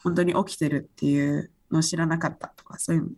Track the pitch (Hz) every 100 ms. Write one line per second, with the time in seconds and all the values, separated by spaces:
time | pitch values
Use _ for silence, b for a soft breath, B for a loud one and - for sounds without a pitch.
0 | 180 170 175 - 196 - 151 139 - -
1 | 143 143 143 147 - _ _ 160 160 165
2 | 165 165 165 - - - - - - 165
3 | -